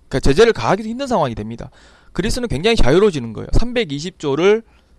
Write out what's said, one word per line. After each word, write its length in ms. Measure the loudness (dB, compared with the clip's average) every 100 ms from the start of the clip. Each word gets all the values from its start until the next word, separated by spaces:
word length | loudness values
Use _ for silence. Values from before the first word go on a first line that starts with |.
| -8
그러니까 120 | -2
제재를 320 | 2 4 4
가하기도 360 | 2 0 -2 -2
힘든 200 | -8 -4
상황이 260 | -2 -2
됩니다. 360 | -6 -10 -12 -16 _ _ _ _
그리스는 340 | -6 -4 -4 -4
굉장히 300 | -2 0 4
자유로워지는 560 | 4 6 4 0 -8
거예요. 160 | -10 0
삼백이십 720 | 2 2 -2 -4 -6 -10 -8
조를, 420 | -4 0 2 2 -2 _ _